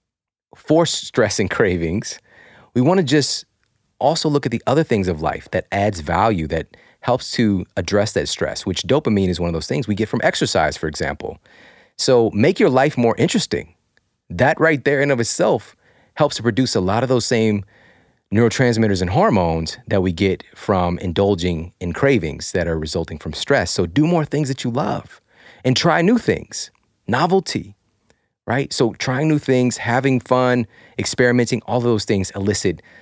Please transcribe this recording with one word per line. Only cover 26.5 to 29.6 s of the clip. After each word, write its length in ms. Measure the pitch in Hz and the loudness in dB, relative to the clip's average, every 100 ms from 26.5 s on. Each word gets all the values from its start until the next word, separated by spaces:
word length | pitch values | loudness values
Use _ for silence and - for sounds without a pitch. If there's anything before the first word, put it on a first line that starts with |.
| - - _ _ _ - | -12 -12 _ _ _ -4
novelty, 720 | 120 170 190 - - 101 - _ _ _ _ _ _ - | 0 2 2 0 -8 -10 -18 _ _ _ _ _ _ -4
right? 260 | 123 139 | -4 -2
So 220 | - 117 | 0 0
trying 340 | - - 127 156 | 0 -4 0 2
new 100 | 147 | 2
things, 380 | - 127 | 2 2